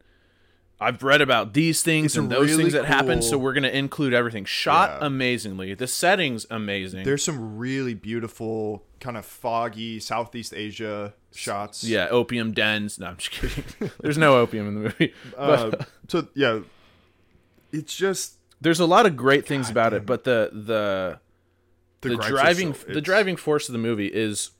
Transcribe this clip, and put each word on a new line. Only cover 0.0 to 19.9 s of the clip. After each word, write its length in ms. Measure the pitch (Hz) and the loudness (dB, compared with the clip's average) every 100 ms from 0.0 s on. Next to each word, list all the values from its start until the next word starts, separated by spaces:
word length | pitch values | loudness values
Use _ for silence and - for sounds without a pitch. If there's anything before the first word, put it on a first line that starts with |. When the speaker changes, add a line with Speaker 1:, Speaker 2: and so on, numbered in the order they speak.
| _ _ _ _ _ _ _ - | _ _ _ _ _ _ _ -4
Speaker 1:
I've 220 | 113 117 | -4 0
read 180 | 135 147 | 4 4
about 320 | 135 120 104 | 6 2 2
these 280 | 113 165 147 | 2 2 2
things 240 | 165 156 151 | 2 2 2
Speaker 2:
It's 40 | 151 | 0
a 40 | |
Speaker 1:
and 100 | 135 | 0
those 200 | 123 147 | 2 4
Speaker 2:
really 120 | 160 | 4
Speaker 1:
things 80 | 165 | 4
that 100 | 147 147 | 2 2
happened, 360 | 139 135 165 | 2 4 2
so 80 | - | 2
Speaker 2:
cool 80 | 147 | 0
Speaker 1:
we're 120 | 131 | 0
gonna 140 | 135 131 | 0 0
include 440 | 135 139 - 139 | 0 -2 -2 2
everything." 300 | 123 117 113 | 2 2 -2
Shot 540 | 95 - 156 156 190 143 | -6 -4 2 4 4 0
Speaker 2:
Yeah. 60 | 151 | -4
Speaker 1:
amazingly. 680 | 131 127 120 107 95 95 | 0 0 -2 -4 -8 -8
The 120 | 98 123 | -6 -6
setting's 600 | - 175 196 156 117 - | 0 2 2 2 -4 -6
amazing. 540 | 113 104 98 95 92 | -6 -4 -4 -6 -6
Speaker 2:
There's 200 | 95 143 | -2 -2
some 340 | 170 143 110 107 | -2 -4 -8 -8
really 360 | 123 135 127 | -6 -4 -4
beautiful, 880 | 104 104 117 110 - 113 110 107 101 - - | -6 -6 -6 -6 -8 -6 -4 -4 -8 -12 -16
kind 160 | 131 113 | -12 -12
of 80 | |
foggy 720 | - - 123 113 117 107 113 110 | -14 -10 -4 -2 -4 -6 -10 -10
Southeast 540 | - 117 113 120 107 | -6 -4 -4 -8 -10
Asia 600 | 80 107 101 107 104 104 - _ | -8 -8 -8 -6 -6 -8 -12 _
shots. 480 | - - 101 104 - | -12 -8 -6 -8 -8
Speaker 1:
Yeah, 240 | 113 107 87 | -2 0 2
opium 420 | 120 117 120 113 | 2 0 -2 -2
dens. 460 | 110 107 107 104 - | 0 0 0 -4 -8
No, 80 | 87 | -12
I'm 80 | 87 | -10
just 140 | - | -10
kidding. 600 | - - - - - 208 - | -6 -6 -6 -10 -8 -10 -6
<laughs> 40 | |
There's 180 | 151 147 | -4 2
no 180 | 151 127 | 6 6
opium 300 | 117 110 104 | 6 0 -4
in 60 | |
the 60 | 104 | -4
movie. 340 | 107 - 165 - | -4 0 -2 -2
<laughs> 120 | 127 104 | -18 -4
But 440 | 143 139 113 - | 2 2 2 -4
Speaker 2:
Uh, 40 | - _ - | -8 _ -4
so, 200 | 175 139 | -4 -2
yeah, 260 | 135 127 110 90 _ _ _ _ _ _ _ _ _ _ | 0 2 0 -4 _ _ _ _ _ _ _ _ _ _
it's 240 | 151 151 - | -10 -8 -4
just 380 | 190 185 - - _ - | -2 -2 -6 -14 _ -2
Speaker 1:
there's 200 | 151 165 | 2 4
a 60 | 165 | 6
lot 200 | 190 220 | 6 6
of 100 | 131 | 4
great 300 | 127 139 - | 4 4 4
things 200 | 143 117 | -2 0
Speaker 2:
God 40 | |
Speaker 1:
about 180 | 113 113 | 2 2